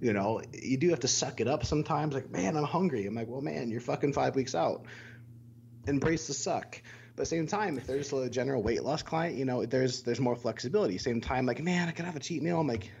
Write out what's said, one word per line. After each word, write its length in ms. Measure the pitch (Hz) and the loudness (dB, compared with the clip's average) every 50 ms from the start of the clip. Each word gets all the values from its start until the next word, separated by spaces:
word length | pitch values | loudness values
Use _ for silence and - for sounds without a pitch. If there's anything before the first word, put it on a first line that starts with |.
You 100 | 131 120 | 2 2
know, 300 | 104 101 95 104 113 104 - - - | 2 4 2 2 0 -2 -4 -8 -12
you 220 | - - 90 131 131 | -8 -2 -2 0 4
do 120 | 151 175 | 4 4
have 100 | 170 - | 4 4
to 80 | - 131 | 2 0
suck 320 | - - 156 131 139 - | 2 2 0 -2 0 0
it 80 | 113 120 | 0 2
up 180 | 143 151 - | 2 0 0
sometimes. 480 | - - 151 151 - 165 147 151 151 139 | 0 0 0 2 2 0 0 2 0 -2
Like, 160 | 131 - - | -2 -4 -4
"Man, 280 | - 165 185 190 170 151 | -2 0 0 2 2 2
I'm 80 | 147 | 0
hungry." 400 | 143 - 170 190 185 139 113 98 | 2 2 2 2 2 2 0 -2
I'm 100 | 101 107 | -2 -2
like, 140 | 117 113 110 | -4 -4 -4
"Well, 120 | 120 135 | -6 -4
man, 300 | 139 160 156 151 131 117 | -4 -4 -4 -2 -2 -2
you're 80 | 110 117 | -4 -4
fucking 300 | - - 143 - - 143 | -2 -2 -2 0 2 2
five 240 | 139 143 135 131 127 | 2 2 2 2 2
weeks 200 | 135 127 - - | 2 0 0 0
out. 300 | 165 165 123 - - - - - - - - - - - - - - - - - - - - - - - 139 | 2 2 2 0 -2 -6 -14 -16 -16 -16 -18 -18 -18 -20 -20 -20 -20 -20 -20 -20 -20 -20 -20 -20 -8 -2 0
Embrace 400 | 143 139 131 160 165 156 - - | 0 2 4 4 2 2 0 -4
the 60 | 143 | -6
suck." 480 | - - 190 165 98 - - - - - - - - - - - | -4 -2 -2 -2 -2 -2 -6 -14 -16 -16 -18 -18 -18 -20 -18 -6
But 60 | - 139 | -4 -2
at 60 | - | 0
the 60 | 160 165 | 0 0
same 100 | 160 151 | 0 0
time, 300 | - 202 214 196 151 127 | 0 0 0 0 -2 -4
if 100 | - - | -4 -2
they're 100 | 131 139 | -2 -2
just 160 | 143 - 147 | -2 0 -2
a 160 | 135 131 123 | -2 0 0
general 320 | 113 127 127 135 139 127 | 0 0 0 2 2 2
weight 220 | 98 110 117 78 - | 2 2 2 2 2
loss 180 | 117 147 160 | 0 0 -2
client, 340 | - - - 160 165 175 - | -2 -2 0 0 0 0 0
you 100 | - 135 | 0 0
know, 200 | 131 127 123 98 | 0 2 0 0
there's, 380 | 120 135 131 131 131 123 - - | 2 4 4 4 4 2 0 0
there's 160 | 120 120 117 | -2 0 2
more 160 | 135 123 120 | 2 2 2
flexibility. 640 | 117 - 117 107 - - 123 165 214 202 151 90 95 | 2 0 -2 -2 -2 -4 0 2 2 4 4 0 0
Same 240 | - 135 117 117 | 0 0 0 0
time, 240 | 113 - 139 123 127 | 0 0 0 2 2
like, 180 | 123 117 120 151 | 2 0 0 0
"Man, 240 | 175 180 175 175 170 | 0 2 2 2 0
I 40 | |
could 140 | 165 - 170 | -2 -4 -6
have 120 | 175 160 147 | -6 -6 -6
a 20 | |
cheat 240 | 123 - 170 143 143 | -6 -4 -4 -2 0
meal." 160 | 170 175 165 | 2 2 2
I'm 80 | 160 139 | 2 2
like, 240 | 117 113 - - - - | 0 -2 -4 -8 -14 -18